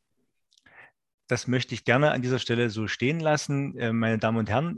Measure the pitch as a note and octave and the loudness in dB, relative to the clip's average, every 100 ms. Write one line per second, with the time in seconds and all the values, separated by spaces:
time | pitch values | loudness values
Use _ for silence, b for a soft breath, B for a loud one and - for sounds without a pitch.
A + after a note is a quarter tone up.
0 | _ _ _ _ _ _ _ b b b | _ _ _ _ _ _ _ b b b
1 | _ _ - B2 - B2 - A#2 - B2 | _ _ -4 -2 0 -2 -2 -4 2 4
2 | D3+ - B2 B2+ - A#2 A#2+ G#2 G#2+ - | 4 2 0 -2 0 0 0 -2 -4 -2
3 | B2 E3 D#3 D3+ - C#3 C#3 B2+ A#2 A2+ | -2 0 0 0 0 -2 -2 -4 -2 0
4 | A2+ A2 A2+ A2+ G#2+ A2 E3+ | 0 2 0 0 0 0 0